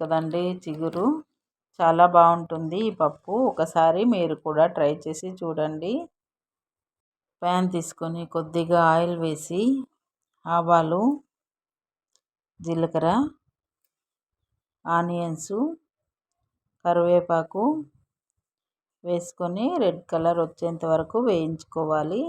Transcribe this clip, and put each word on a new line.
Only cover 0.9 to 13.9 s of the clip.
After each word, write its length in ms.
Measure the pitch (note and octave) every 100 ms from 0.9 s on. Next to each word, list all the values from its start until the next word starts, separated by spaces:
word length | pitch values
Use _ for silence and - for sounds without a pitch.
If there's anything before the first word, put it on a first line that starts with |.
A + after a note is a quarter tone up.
| E3+ A#3 D#4 - _ _ _ _ -
చాలా 260 | E3 E3 F3 F3
బాగుంటుంది 640 | E3+ E3+ E3 E3 D#3+ F#3 A3
ఈ 20 | F#3+
పప్పు. 320 | D3 - - A3 B3+
ఒకసారి 520 | - D#3+ E3+ E3 F3 A#3+
మీరు 220 | G3+ E3 D3+ D#3+
కూడా 180 | D3+ E3+ F3
ట్రై 140 | D3 D#3
చేసి 240 | D#3+ D#3+ F#3 F#3
చూడండి. 520 | E3+ D#3 D#3 D#3 F3 C#4 E4+ _ _ _ _ _ _ _ _ _ _ _ _ -
ప్యాన్ 260 | F3 F3+ F#3 F3+
తీసుకొని 480 | E3 - E3 E3+ E3 E3+
కొద్దిగా 440 | D#3 E3+ E3 E3+ E3
ఆయిల్ 220 | E3 F3 E3+
వేసి, 380 | D#3+ D3+ - F3+ A#3+ C4+ C4 _ _ _ _ _ E3
ఆవాలు, 560 | E3+ E3+ E3+ D#3+ F3+ A#3+ D4 _ _ _ _ _ _ _ _ _ _ _ _ _ -
జీలకర్ర, 500 | E3 E3 E3 E3 D#3+ A3 D4+ - _ _ _ _ _